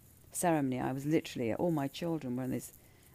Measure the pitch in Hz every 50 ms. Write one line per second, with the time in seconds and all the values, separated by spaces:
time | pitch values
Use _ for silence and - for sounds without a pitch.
0 | - - - - - - - - - 175 160 151 139 131 127 127 135 131 131 139
1 | 135 147 160 160 - - - 139 123 110 - - - 180 165 151 139 139 - -
2 | 170 170 165 156 147 127 123 127 131 127 127 123 - - - - - - - -
3 | - -